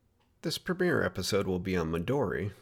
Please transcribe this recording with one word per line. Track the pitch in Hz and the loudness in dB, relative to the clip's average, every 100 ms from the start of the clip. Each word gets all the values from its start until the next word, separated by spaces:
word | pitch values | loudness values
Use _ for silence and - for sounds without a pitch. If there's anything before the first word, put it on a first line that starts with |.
| _ _ _ _ | _ _ _ _
This | 165 - | -6 -4
premiere | - 180 180 131 | -4 0 2 4
episode | 92 95 90 101 95 | 2 -2 0 0 2
will | 90 | 0
be | 95 90 | 0 0
on | 80 | 0
Midori, | 85 95 143 98 64 98 - | -2 0 0 0 -2 -4 -8